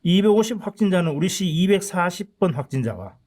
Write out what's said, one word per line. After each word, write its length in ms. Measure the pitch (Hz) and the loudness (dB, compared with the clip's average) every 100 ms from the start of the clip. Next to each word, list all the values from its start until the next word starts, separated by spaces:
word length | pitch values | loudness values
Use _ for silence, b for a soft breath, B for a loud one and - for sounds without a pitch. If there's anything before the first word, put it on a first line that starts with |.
이백오십 600 | 170 185 208 208 220 226 202 | 4 4 4 4 2 -4 -10
확진자는 460 | - 202 185 165 | -2 0 2 0
우리 160 | 147 185 | 0 -2
시 200 | - 185 | -2 -2
이백사십 920 | 156 185 196 190 185 175 180 202 _ | 0 2 2 0 -2 -2 -4 -12 _
번 140 | 185 | -2
확진자와 640 | 120 131 131 113 92 95 _ | -2 -4 -4 -4 -6 -12 _